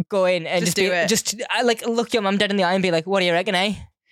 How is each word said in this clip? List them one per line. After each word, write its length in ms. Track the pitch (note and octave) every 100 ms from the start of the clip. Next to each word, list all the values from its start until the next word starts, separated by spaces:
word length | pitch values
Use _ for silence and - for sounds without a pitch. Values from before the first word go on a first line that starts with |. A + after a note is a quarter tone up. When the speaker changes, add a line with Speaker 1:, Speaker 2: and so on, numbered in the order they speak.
| F3
Speaker 1:
go 160 | G3 F#3
in 200 | F3+ D#3+
and 180 | F3
Speaker 2:
Just 20 | E3+
Speaker 1:
just 100 | E3+
Speaker 2:
do 140 | F#3+
Speaker 1:
be, 60 | F3+
Speaker 2:
it. 120 | E3
Speaker 1:
just, 260 | G#3 - G#3 A#3
I, 120 | G3+
like, 220 | A#3+ A3+ A#3
look 260 | A#3 A#3
your 100 | A#3
mum 140 | G3 G3
dead 120 | G#3
in 60 | G3+
the 80 |
eye 100 | F3
and 80 | F#3+
be 80 | F#3
like, 140 | E3 D#3+
"What 140 | G3
do 60 | F3+
you 60 |
reckon, 220 | E3+ G3
eh?" 200 | F#3 G3+ G3 - _ _